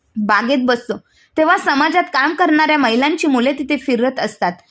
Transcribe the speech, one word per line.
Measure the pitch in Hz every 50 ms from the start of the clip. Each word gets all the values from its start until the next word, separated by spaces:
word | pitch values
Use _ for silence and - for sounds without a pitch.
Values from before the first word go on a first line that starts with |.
| _ _ _
बागेत | 226 208 202 214 202 226 233 285 277
बसतो, | 247 247 247 240 - - 202 - - _ _ _ _ _ _
तेव्हा | - 311 320 359 392
समाजात | - 359 294 269 294 311 302 359 339
काम | - - 254 262 302 339
करणाऱ्या | - 370 339 311 302 311 302 302 294
महिलांची | 269 233 220 240 269 294 339 330 -
मुले | 311 269 247 233 269 294
तिथे | 277 294 262 294
फिरत | 269 - - 247 214 240 262 262 -
असतात. | - 220 - - 208 180 190 - _ _